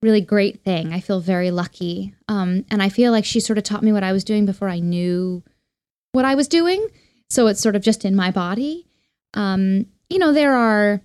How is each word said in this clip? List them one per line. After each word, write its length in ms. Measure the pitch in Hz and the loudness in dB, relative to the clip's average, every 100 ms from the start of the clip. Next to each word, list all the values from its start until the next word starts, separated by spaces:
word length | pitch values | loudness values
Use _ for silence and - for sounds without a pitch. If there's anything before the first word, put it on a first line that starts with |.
really 180 | 220 220 | 4 2
great 420 | 180 208 202 - | 2 0 0 -2
thing. 300 | - 175 160 | -4 -4 -4
I 80 | 170 | -6
feel 200 | - 196 | -4 -4
very 300 | 170 185 180 | 0 0 0
lucky. 640 | 180 175 - 175 175 196 - - | -2 -6 -6 -8 -6 -10 -14 -6
Um, 380 | 208 180 185 - | -4 -2 -2 -2
and 120 | 214 | -2
I 80 | 196 | -2
feel 200 | 196 240 | 2 2
like 140 | 226 | 2
she 160 | 208 233 | 0 -2
sort 160 | - 214 | -2 -4
of 80 | |
taught 180 | 208 208 | -4 -2
me 80 | 220 | 0
what 120 | 208 | 0
I 80 | 190 | 0
was 100 | 190 | -2
doing 200 | 185 214 | -2 0
before 240 | 202 190 196 | 0 -2 -4
I 120 | 175 | -4
knew 640 | 170 175 180 180 185 180 - _ _ _ _ _ _ | -2 -2 -2 -2 -4 -6 -12 _ _ _ _ _ _
what 140 | 254 254 | 0 2
I 80 | |
was 120 | 269 285 | 2 2
doing. 400 | 339 339 370 427 _ _ _ _ | 2 2 0 -4 _ _ _ _
So 160 | - 226 | 2 2
it's 140 | 202 | 2
sort 140 | 226 | 0
of 60 | 202 | 0
just 220 | 196 214 | 0 0
in 100 | 202 | 0
my 160 | 196 185 | 0 0
body. 560 | 185 175 202 277 330 349 _ _ _ _ | -2 -4 -4 -4 -6 -14 _ _ _ _
Um, 540 | - 202 190 190 190 - _ _ | -6 -2 0 0 0 -2 _ _
you 80 | 370 | 0
know, 140 | 339 | 2
there 220 | 294 294 | 4 4
are 460 | 262 233 214 208 208 | 4 2 2 2 0